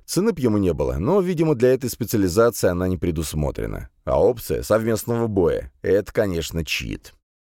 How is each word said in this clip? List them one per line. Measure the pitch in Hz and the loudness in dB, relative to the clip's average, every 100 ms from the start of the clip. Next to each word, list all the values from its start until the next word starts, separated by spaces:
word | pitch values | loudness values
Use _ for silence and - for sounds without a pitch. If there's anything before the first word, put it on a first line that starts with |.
| - | -6
Цены | 160 226 | -2 0
б | 156 | 0
ему | 123 104 | 2 2
не | 92 | 2
было, | 73 65 67 | 0 -2 -2
но, | 113 202 | 0 0
видимо, | 180 160 160 | 0 0 0
для | 120 127 | 4 4
этой | 131 120 | 2 -2
специализации | - 107 107 92 95 117 - 98 | -6 -2 0 2 4 2 2 0
она | 90 92 | 2 0
не | 87 | -2
предусмотрена. | 87 78 76 76 71 55 55 50 - _ - | -2 -4 -4 -2 -4 -4 -8 -8 -12 _ -2
А | 67 | 2
опция | 101 117 - 62 | 4 2 -4 -4
совместного | - 110 113 107 - 117 113 | 0 0 2 -2 -2 -2 0
боя — | 95 80 - - _ | 2 2 0 -6 _
это, | - 92 - | 0 0 0
конечно, | - 101 82 78 82 | -2 0 -2 -4 -6
чит. | 78 - 57 50 - - _ _ | -4 -6 -6 -10 -14 -20 _ _